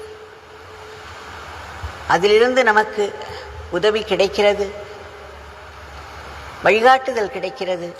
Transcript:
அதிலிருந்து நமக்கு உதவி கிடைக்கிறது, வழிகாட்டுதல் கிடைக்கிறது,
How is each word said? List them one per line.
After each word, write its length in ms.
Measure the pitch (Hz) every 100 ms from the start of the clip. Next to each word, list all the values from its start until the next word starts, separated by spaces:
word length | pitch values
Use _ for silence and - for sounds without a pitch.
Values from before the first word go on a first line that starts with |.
| - - - - - 440 - 440 - - - - - - - - - - - - -
அதிலிருந்து 560 | 165 202 214 240 254
நமக்கு 400 | 233 214 214 - 202 - - - - - -
உதவி 300 | 175 208 220
கிடைக்கிறது, 640 | 208 180 196 214 208 202 196 - 202 - - - - - - - - - - - - - - - - -
வழிகாட்டுதல் 680 | 175 214 240 262 262 233 196
கிடைக்கிறது, 560 | 190 175 - 185 175 175 -